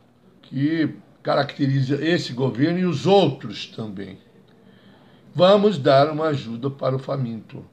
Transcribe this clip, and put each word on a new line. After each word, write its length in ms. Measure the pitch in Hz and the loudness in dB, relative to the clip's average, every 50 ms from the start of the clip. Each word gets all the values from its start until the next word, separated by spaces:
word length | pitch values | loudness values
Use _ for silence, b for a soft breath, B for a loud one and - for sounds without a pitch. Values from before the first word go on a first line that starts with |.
| _ _ _ _ _ _ _ _ _ | _ _ _ _ _ _ _ _ _
que 520 | - - 135 139 151 165 165 156 139 - - - _ _ _ - | -12 -4 -2 -2 0 0 0 -2 -2 -4 -8 -16 _ _ _ -6
caracteriza 720 | 151 151 151 139 135 - - 147 135 135 139 135 127 143 139 147 | -2 0 0 -2 -2 -4 -2 -2 0 0 0 0 0 -2 -2 0
esse 280 | 160 175 170 - - 135 | 0 0 0 -2 -4 -4
governo 460 | 117 135 127 - 110 135 160 175 180 | -4 -2 -2 0 0 0 0 0 0
e 60 | 185 | 0
os 200 | 180 160 131 - | -2 -2 -2 2
outros 640 | 165 196 202 185 156 131 - - 110 98 - - | 4 4 4 4 2 0 -4 -10 -14 -12 -12 -14
também. 500 | - - - 113 107 98 95 98 - - - _ _ _ _ _ _ b b b b b b b b b b b b b b b b - | -14 -12 -12 -12 -10 -10 -12 -14 -14 -16 -18 _ _ _ _ _ _ b b b b b b b b b b b b b b b b 0
Vamos 420 | 143 170 185 202 208 202 214 202 | 4 6 6 6 6 6 2 2
dar 320 | 143 127 151 135 135 143 156 156 | 2 2 4 6 6 6 4 2
uma 160 | 147 156 160 | -2 -2 -2
ajuda 420 | 147 135 - 113 113 113 117 139 | -2 -4 -6 -8 -10 -8 -8 -8
para 240 | 135 - - 135 131 | -8 -4 -4 -4 -4
o 60 | 135 | -4
faminto. 640 | 135 - 139 139 131 117 113 110 101 - - - - - | -4 -6 -6 -4 -4 -6 -6 -10 -12 -14 -18 -18 -18 -20